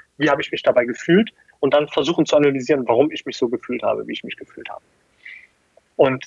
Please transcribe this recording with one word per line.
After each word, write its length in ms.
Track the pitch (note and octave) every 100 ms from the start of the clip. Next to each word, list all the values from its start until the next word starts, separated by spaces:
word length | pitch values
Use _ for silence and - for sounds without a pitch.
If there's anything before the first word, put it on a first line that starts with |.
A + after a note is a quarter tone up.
| _ -
wie 120 | D3+
habe 120 | C#3+
ich 100 | -
mich 120 | -
dabei 220 | C3+ B2
gefühlt? 460 | A#2+ A2 - F#3 A3+ _ _ -
Und 140 | C#3
dann 140 | D3 D3
versuchen 380 | D#3 C#3+ E3+
zu 100 | D3
analysieren, 520 | D3+ D3 C#3 B2 C#3+ A#2+
warum 240 | A#2 D3+
ich 140 | D#3
mich 120 | C3+ -
so 100 | A#2
gefühlt 340 | A#2+ - B2
habe, 240 | G#2+ A2 A2
wie 60 |
ich 100 | A2
mich 120 | A#2 -
gefühlt 320 | - - -
habe. 140 | - _ _ _ _ - - _ _ _ _ _
Und 300 | - C3+ C3